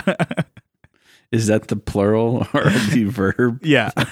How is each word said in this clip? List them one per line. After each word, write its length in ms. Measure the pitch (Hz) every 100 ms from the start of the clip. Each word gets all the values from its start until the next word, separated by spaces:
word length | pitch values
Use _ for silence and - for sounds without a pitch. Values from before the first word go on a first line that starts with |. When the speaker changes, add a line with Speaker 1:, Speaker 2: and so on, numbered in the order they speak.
| - - 165 - - - _ _ _ _ _ _ -
Speaker 1:
Is 140 | 117 107
that 200 | 110 -
the 80 | 107
plural 720 | - 104 101 110 117 120 -
<laughs> 40 | 143
or 80 | - 208 104
the 120 | 120 104
verb? 540 | 101 95 - 123 120
Speaker 2:
Yeah. 280 | 160 135 101 - 127